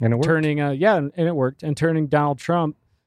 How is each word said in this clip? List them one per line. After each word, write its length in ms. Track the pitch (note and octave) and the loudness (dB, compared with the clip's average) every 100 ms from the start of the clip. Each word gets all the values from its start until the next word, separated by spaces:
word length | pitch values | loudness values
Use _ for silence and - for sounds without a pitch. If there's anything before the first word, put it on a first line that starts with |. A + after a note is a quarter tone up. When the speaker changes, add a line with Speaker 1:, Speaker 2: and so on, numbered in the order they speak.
Speaker 1:
And 100 | A2+ | 0
it 40 | A#2 | 2
worked. 100 | D#3 | 2
Speaker 2:
turning, 340 | D#3+ D#3 D3 | 2 0 0
uh, 100 | C#3+ | -2
yeah, 260 | C3+ G3 F#3+ | 0 2 2
and, 160 | C#3+ F3 | 0 -2
and 120 | E3 | -2
it 80 | D#3+ | 0
worked, 260 | B2+ C#3 | -2 -4
and 140 | D#3 C#3+ | -6 -2
turning 320 | E3 D#3+ D3 | 0 0 0
Donald 320 | D3 D3 C3+ | 0 0 -2
Trump 360 | - E3+ D#3 - _ _ | -2 0 -2 -4 _ _